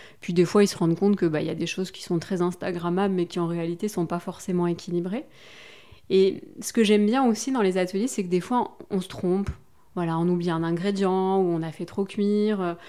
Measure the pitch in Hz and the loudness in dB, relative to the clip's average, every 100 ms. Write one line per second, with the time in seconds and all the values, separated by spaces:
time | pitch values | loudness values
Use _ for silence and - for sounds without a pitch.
0 | - - - 175 170 208 202 - 165 165 | -20 -10 0 2 4 4 4 4 0 4
1 | 202 202 170 151 160 165 165 - 190 - | 2 4 2 0 -2 -4 -4 -4 -6 -8
2 | - 175 - 185 175 175 185 175 175 175 | -4 -4 -2 -2 -2 -2 -6 -4 -2 0
3 | 196 185 170 180 170 170 165 170 214 185 | 0 0 -2 -2 -2 -2 -4 -4 -4 -2
4 | 170 175 190 170 - 180 175 170 - 175 | -2 -4 -6 -10 -4 0 0 -2 -4 -4
5 | 180 220 - - - - - - - - | -2 -6 -8 -18 -20 -20 -20 -20 -20 -20
6 | - 190 190 - - - - 233 208 214 | 2 4 4 2 -8 -14 -4 2 4 4
7 | 208 254 262 214 - 262 190 185 180 196 | 4 4 2 0 -2 0 2 0 -2 -2
8 | 254 - 180 180 - 247 - - - 196 | -2 -4 0 -2 0 -2 -2 -8 -6 -4
9 | 185 - 180 185 202 - - - - - | -4 -4 -2 0 -2 -8 -16 -20 -12 -4
10 | 170 165 170 175 175 165 165 170 196 196 | -2 0 2 2 0 0 0 0 0 0
11 | 190 185 190 190 180 165 160 - 170 - | 0 2 2 2 2 0 -4 -8 -8 -4
12 | 196 - 202 208 208 202 180 170 | -4 0 0 2 2 0 -2 -6